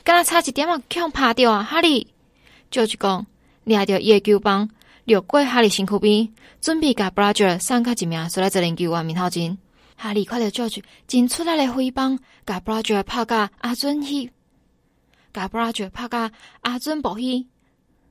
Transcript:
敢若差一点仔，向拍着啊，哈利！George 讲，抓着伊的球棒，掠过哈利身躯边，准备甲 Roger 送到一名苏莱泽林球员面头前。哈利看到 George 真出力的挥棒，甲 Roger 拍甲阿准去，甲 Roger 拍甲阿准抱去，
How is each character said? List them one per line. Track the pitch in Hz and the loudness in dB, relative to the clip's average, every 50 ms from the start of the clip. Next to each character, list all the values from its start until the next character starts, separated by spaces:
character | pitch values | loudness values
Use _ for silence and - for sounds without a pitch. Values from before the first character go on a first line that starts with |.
敢 | - - 339 | 0 2 4
若 | 349 330 | 4 4
差 | - 330 339 | 4 2 2
一 | - 285 | 2 0
点 | - 269 302 | -2 -2 -2
仔， | 349 339 277 - - | -2 -2 -4 -4 -6
向 | - 349 339 311 | -6 -4 -4 -4
拍 | - 277 269 233 233 | -2 0 2 2 4
着 | 254 254 233 | 4 4 4
啊， | 214 202 | 4 2
哈 | 220 - 302 339 | 0 0 2 2
利！ | 339 330 285 226 - _ _ _ _ _ _ _ _ _ _ _ _ - | 4 4 4 2 -2 _ _ _ _ _ _ _ _ _ _ _ _ -6
George | - 254 220 214 - - | -2 0 0 0 0 -2
讲， | - 196 185 180 - - _ _ _ _ _ _ - | -2 -2 -2 -2 -6 -10 _ _ _ _ _ _ 0
抓 | 220 220 202 196 | 2 2 2 4
着 | 202 196 185 | 2 0 2
伊 | - 214 | 4 4
的 | 214 202 | 4 4
球 | - 208 208 196 | 6 4 2 4
棒， | - 208 196 196 214 214 - _ _ _ _ _ - | 4 2 0 0 -2 -4 -6 _ _ _ _ _ 0
掠 | 233 214 190 | 2 2 2
过 | 185 - - 285 285 | 2 2 2 2 2
哈 | 247 247 247 | 2 2 4
利 | 226 202 | 4 4
身 | - - 190 | 2 0 -2
躯 | 185 202 190 | -2 -2 2
边， | 208 208 208 214 226 220 - _ - - - - | 4 4 4 4 2 -2 -6 _ -20 -20 -14 -6
准 | - 311 320 320 | -4 -2 0 2
备 | 311 277 | 2 0
甲 | 240 - 196 185 | 2 0 -2 -2
Roger | - 202 202 208 208 - 202 185 170 190 | 2 2 2 2 4 4 4 2 2 0
送 | - - 254 240 | -2 0 0 0
到 | 233 247 | 0 0
一 | 233 - 180 | -2 -2 -4
名 | 165 165 160 165 170 | -4 -4 -4 -6 -6
苏 | - 185 | -2 0
莱 | 185 196 | 0 0
泽 | - - | 2 0
林 | 175 170 165 | 0 0 -2
球 | 170 180 165 | -2 -2 -2
员 | 170 170 160 | -2 -2 -4
面 | 160 160 | -4 -4
头 | 180 180 180 | -2 -4 -2
前。 | 180 175 165 165 196 - _ _ _ _ _ _ _ | -2 -4 -4 -4 -6 -8 _ _ _ _ _ _ _
哈 | - - 214 | -12 -8 -4
利 | 208 208 185 | -2 -2 -2
看 | - 226 247 | -2 -2 -2
到 | 226 | -2
George | 202 - 247 240 220 - 202 - _ _ _ _ | -2 -2 -4 -6 -6 -8 -10 -16 _ _ _ _
真 | - - 247 240 | 0 2 2 2
出 | 254 - - | 2 0 -4
力 | 339 339 330 | -4 -2 0
的 | 311 269 247 | 0 0 0
挥 | 240 262 262 262 | 0 -2 -2 -2
棒， | 254 269 262 262 269 262 _ _ _ _ - | -2 -2 -2 -2 -2 -4 _ _ _ _ -10
甲 | - 185 180 | -8 -8 -8
Roger | - 226 220 220 220 220 214 196 | -6 -4 -4 -4 -2 -2 -2 -2
拍 | 196 - - 247 226 | -2 -4 -4 -4 -4
甲 | 226 233 220 208 196 _ - | -2 0 -2 -2 -2 _ -8
阿 | - 240 247 | -6 -6 -4
准 | - 269 285 294 302 | -2 -2 -2 -2 -2
去， | 285 277 285 277 240 247 _ _ _ _ _ _ _ _ _ _ _ _ _ _ _ _ _ _ _ _ | -4 -4 -4 -6 -6 -8 _ _ _ _ _ _ _ _ _ _ _ _ _ _ _ _ _ _ _ _
甲 | - 202 185 190 | -10 -10 -8 -6
Roger | - 226 233 226 226 - 196 190 | -4 -4 -4 -4 -4 -6 -8 -10
拍 | - - 247 233 | -10 -12 -10 -6
甲 | 247 233 226 220 - - - - _ _ | -4 -4 -6 -6 -8 -14 -20 -20 _ _
阿 | - 247 247 247 | -4 -4 -4 -4
准 | - 294 311 302 | -4 -4 -4 -4
抱 | - 196 196 220 | -4 -6 -6 -4
去， | 247 254 254 254 247 _ _ _ _ _ _ _ _ _ _ _ _ _ | -4 -4 -4 -4 -6 _ _ _ _ _ _ _ _ _ _ _ _ _